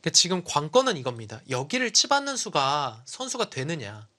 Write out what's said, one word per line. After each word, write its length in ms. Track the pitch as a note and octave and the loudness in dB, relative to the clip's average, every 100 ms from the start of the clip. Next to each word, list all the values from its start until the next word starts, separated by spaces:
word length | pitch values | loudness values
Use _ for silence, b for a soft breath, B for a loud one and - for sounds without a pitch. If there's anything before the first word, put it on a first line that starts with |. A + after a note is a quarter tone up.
그러니까 80 | - | 4
지금 320 | - F3 F#3 | 4 4 0
관건은 540 | F3 - D3+ B3 C4 F3+ | 0 0 4 4 4 0
이겁니다. 420 | C3 A#2+ G#2+ A2 - | -4 -6 -10 -14 -6
여기를 440 | B2+ C#3+ B3 B3 | -4 -2 -2 2
치받는 420 | - - C#4 C#4 C4 | 2 4 2 0 -6
수가 680 | A3 D#3+ C3+ D3 C#3 A2+ A#2+ | -2 0 2 2 -2 -6 -16
선수가 440 | - C4 B3+ A3 | -12 -8 -4 -4
되느냐. 580 | - C3 E3 G#2 G#2+ A2 | -4 -6 -6 -8 -12 -18